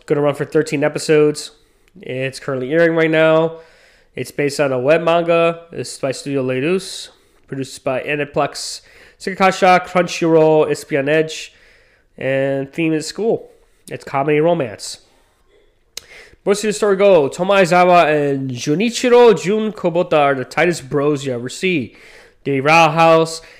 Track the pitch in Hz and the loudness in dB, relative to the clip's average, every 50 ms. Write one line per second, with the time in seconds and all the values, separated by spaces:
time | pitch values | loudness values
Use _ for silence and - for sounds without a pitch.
0 | _ - 151 143 147 147 139 - 147 - - 156 147 - 156 143 147 151 147 151 | _ -4 -2 0 0 0 0 -2 -6 -2 0 -2 0 0 -2 -2 -2 -2 -2 -4
1 | - - 156 151 151 151 151 - - - _ _ _ _ _ _ _ _ _ - | -2 2 2 4 4 2 0 -2 -10 -16 _ _ _ _ _ _ _ _ _ -20
2 | - - 127 131 131 135 131 - - - 135 127 127 127 151 165 170 165 165 165 | -14 -10 -8 -6 -6 -6 -8 -10 -10 -8 -6 -6 -4 -2 2 2 4 4 4 2
3 | 160 160 160 156 160 160 160 160 165 165 165 - - _ _ _ _ _ _ _ | 0 2 2 2 4 4 4 4 2 0 -4 -8 -20 _ _ _ _ _ _ _
4 | _ _ - - 127 - - - 147 143 139 - 147 139 131 127 123 143 160 165 | _ _ -12 -12 -12 -12 -6 -4 -4 -4 -2 -2 -2 -2 0 -2 2 2 2 2
5 | 170 165 170 170 170 165 170 170 170 165 165 165 - _ - - 123 - - - | 2 2 0 0 2 2 0 2 2 0 -2 -4 -12 _ -12 -12 -12 -12 -10 -8
6 | - 135 127 - - 143 139 139 131 127 127 127 135 160 185 190 190 - - - | -6 -6 -6 -6 -8 -6 -4 -4 -2 -2 -4 -2 -2 -2 -2 -2 -4 -8 -14 -16
7 | - - _ _ _ _ _ _ _ - 139 135 131 - - - - 143 131 123 | -16 -18 _ _ _ _ _ _ _ -14 -10 -10 -10 -12 -12 -10 -6 -4 -4 -4
8 | - 135 147 147 143 139 - 160 143 139 - - - - - - _ _ _ - | -4 -4 -4 -6 -6 -6 -4 -4 -4 -4 -4 -10 -12 -12 -14 -14 _ _ _ -20
9 | - - _ _ - 196 190 185 196 185 180 - 196 185 180 175 180 - - 185 | -20 -20 _ _ -10 -10 -2 0 2 0 2 2 4 4 4 4 2 0 -2 -2
10 | 175 175 - - 175 165 160 160 156 156 156 156 151 - 147 - - - 151 139 | -2 -2 -2 -2 0 2 4 4 4 6 4 4 2 2 -2 -6 -6 -6 -4 -2
11 | 135 143 151 160 156 156 - - - - _ _ _ _ _ _ _ _ _ _ | -2 0 0 0 0 -2 -6 -14 -14 -16 _ _ _ _ _ _ _ _ _ _
12 | _ _ _ - 127 131 135 135 135 139 139 135 135 135 - - 165 160 160 156 | _ _ _ -8 -6 -4 -2 -2 -2 -2 -2 -4 -6 -8 -6 -4 -4 -2 -2 -4
13 | 151 - - - 208 233 180 - - - _ _ _ _ _ _ _ - 139 - | -6 -8 -8 -6 -4 -2 -2 -4 -6 -12 _ _ _ _ _ _ _ -16 -16 -16
14 | - - - 139 139 151 151 147 156 170 175 170 135 110 98 - - - - - | -14 -6 -4 -4 -2 0 0 2 2 0 0 0 -2 -6 -8 -12 -14 -16 -16 -18
15 | _ _ _ _ _ _ _ _ _ _ _ _ _ _ _ _ _ _ _ - | _ _ _ _ _ _ _ _ _ _ _ _ _ _ _ _ _ _ _ -20
16 | _ - - - - - _ _ - 185 202 202 - 214 202 - 220 208 196 185 | _ -20 -20 -20 -20 -20 _ _ -2 -2 -2 0 0 -4 -2 0 0 0 2 4
17 | 202 202 190 165 139 131 - - 180 190 202 196 190 156 175 180 180 180 175 175 | 6 6 6 6 4 2 -2 -6 -2 0 2 2 4 4 4 4 4 6 6 6
18 | 165 147 151 151 143 143 139 135 135 131 123 117 - 147 147 175 226 240 233 - | 6 4 2 0 0 0 -2 -4 -4 -6 -8 -6 -2 -2 0 0 0 -2 -2 -2
19 | - 247 240 240 240 233 202 156 - 170 214 214 220 214 - - - 175 165 170 | 0 4 6 6 8 6 6 4 2 -2 -2 -2 -2 -4 -6 -4 -4 -2 0 0
20 | 180 175 165 151 143 139 139 131 127 - - 170 165 180 170 - 135 127 143 143 | -2 2 2 2 2 2 0 -2 -4 -8 -2 -2 0 0 -2 -4 -6 -6 -4 -2
21 | 139 147 151 135 139 135 123 117 123 123 - - - 185 180 147 113 92 _ - | 0 0 -2 -2 -4 -6 -8 -6 -8 -10 -10 -4 -2 -2 -2 -2 -4 -6 _ -20
22 | - - - - - _ _ _ - 143 139 135 131 151 160 170 165 156 151 165 | -20 -20 -20 -20 -20 _ _ _ -8 -4 -4 -2 0 2 4 4 4 4 4 4
23 | 165 165 160 160 160 160 - - - - - - | 4 6 6 4 2 0 -4 -14 -16 -20 -20 -20